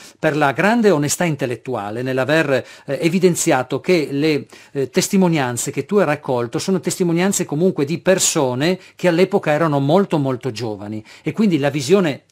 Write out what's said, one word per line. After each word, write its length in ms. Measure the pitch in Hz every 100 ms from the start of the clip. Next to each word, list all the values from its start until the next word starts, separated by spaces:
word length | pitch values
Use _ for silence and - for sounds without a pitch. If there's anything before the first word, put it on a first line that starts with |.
| - -
per 160 | 156 147
la 160 | 143
grande 380 | 123 190 240 214
onestà 340 | 156 143 -
intellettuale 760 | 175 143 131 120 - 117 101 113
nell'aver, 500 | 127 131 127 156 147
eh, 460 | 127 - - - 135
evidenziato 800 | 165 180 175 160 165 131 - 131
che 280 | - 185 131
le, 340 | 139 156 143 127 - -
eh, 180 | 139 131
testimonianze 800 | 185 - 196 180 160 127 120 147
che 140 | 143 127
tu 120 | 202
hai 80 | 160
raccolto 540 | 143 - 123 120 156
sono 200 | 190 185
testimonianze 680 | 180 - 175 165 190 190 175
comunque 400 | 147 185 - 139
di 140 | 160
persone 800 | 180 185 - 165 131 123 160 185 - -
che 120 | 175
all'epoca 440 | 170 185 202 160
erano 280 | 151 165 143
molto, 380 | 139 180 196 160
molto 340 | 135 127 131
giovani 520 | 110 117 101 104 107 - -
e 100 | 156
quindi 260 | 139 214 156
la 100 | 143
visione 540 | 147 127 202 170 123 _